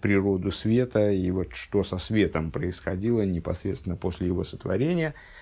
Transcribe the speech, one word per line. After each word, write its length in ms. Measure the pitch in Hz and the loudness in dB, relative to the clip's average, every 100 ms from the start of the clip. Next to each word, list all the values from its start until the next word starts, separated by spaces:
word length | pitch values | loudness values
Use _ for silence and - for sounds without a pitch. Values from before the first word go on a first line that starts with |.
природу 520 | 101 98 98 95 98 | 2 4 4 2 0
света 580 | 87 107 117 123 113 104 | -2 0 2 2 4 4
и 200 | 98 92 | 4 2
вот 240 | 92 87 | 0 -2
что 280 | - - 101 | -8 -4 0
со 140 | 95 92 | 0 -2
светом 540 | - 107 95 82 80 | 0 2 2 2 -2
происходило 720 | - 87 78 - 92 110 117 | -2 -4 -4 -4 -2 0 2
непосредственно 720 | 98 87 - 87 101 - - 82 | 2 0 -2 -4 -4 -4 -6 -4
после 300 | 92 90 90 | -4 -2 -2
его 180 | 90 | -2
сотворения, 680 | 82 - - 95 143 175 156 - - - | -4 -6 -4 0 0 0 -2 -6 -16 -20